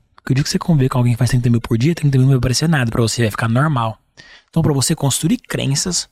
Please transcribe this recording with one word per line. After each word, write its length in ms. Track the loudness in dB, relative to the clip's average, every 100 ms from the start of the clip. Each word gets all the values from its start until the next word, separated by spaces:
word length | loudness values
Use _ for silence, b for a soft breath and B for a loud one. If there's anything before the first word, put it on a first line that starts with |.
| _ _
Porque 160 | -4
o 20 |
dia 80 | -2
que 60 | -2
você 80 | -4
conviver 300 | 0 2 2
com 100 | 2
alguém 140 | 0
que 40 | 0
faz 120 | 0
trinta 200 | 2 2
mil 100 | 0
por 160 | 0 0
dia, 180 | 0
trinta 220 | 0 0 2
mil 100 | 4
não 60 |
vai 60 | 2
parecer 280 | 0 -2 0
nada 220 | 0 0
pra 120 | 0
você, 200 | -2 0
vai 80 | -2
ficar 180 | -2 -2
normal. 500 | 0 0 0 -4 -8 _ -20 B B B
Então, 140 | 0
pra 100 | 0
você 220 | 0 -2
construir 420 | -2 -2 0 -2 -2
crenças 720 | _ -6 -2 -2 -4 -6 -8